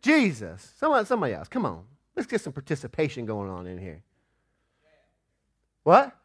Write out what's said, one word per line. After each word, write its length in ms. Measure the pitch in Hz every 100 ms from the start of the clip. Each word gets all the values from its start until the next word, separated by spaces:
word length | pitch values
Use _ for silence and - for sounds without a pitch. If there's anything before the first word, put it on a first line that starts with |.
Jesus. 720 | 240 311 226 123 98 87 - _
Somebody, 300 | 311 277 214
somebody 260 | 240 147
else. 160 | 87 78
Come 160 | 254
on. 220 | 165 82 104 _ _
Let's 120 | - -
get 140 | 226
some 120 | -
participation 720 | 143 - 151 - - 156 131 113
going 220 | 107 98
on 200 | 92 90
in 100 | 92
here. 240 | 92 80 _ _ _ _ _ _ _ _ _ _ _ _ _ _ _ _ _ _
What? 320 | - 202 269 -